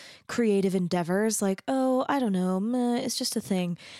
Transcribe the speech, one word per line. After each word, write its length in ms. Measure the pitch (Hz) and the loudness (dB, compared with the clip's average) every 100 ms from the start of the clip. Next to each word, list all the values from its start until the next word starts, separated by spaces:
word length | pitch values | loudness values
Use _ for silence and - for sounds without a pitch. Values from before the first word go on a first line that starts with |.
| - - - | -20 -20 -6
creative 480 | - 226 196 190 185 | 0 2 4 2 0
endeavors. 680 | 175 180 165 190 220 208 | 0 0 0 0 0 0
Like, 200 | 196 190 - | 0 -2 -2
"Oh, 380 | 269 262 254 - | 0 2 2 0
I 120 | 285 | 0
don't 120 | 233 | 0
know, 300 | 185 185 185 | 2 2 0
meh, 380 | 220 247 240 240 | 0 0 0 0
it's 180 | 262 - | -2 -4
just 180 | 247 226 | -4 -4
a 60 | |
thing." 360 | - 185 175 170 - | -2 -2 -2 -4 -10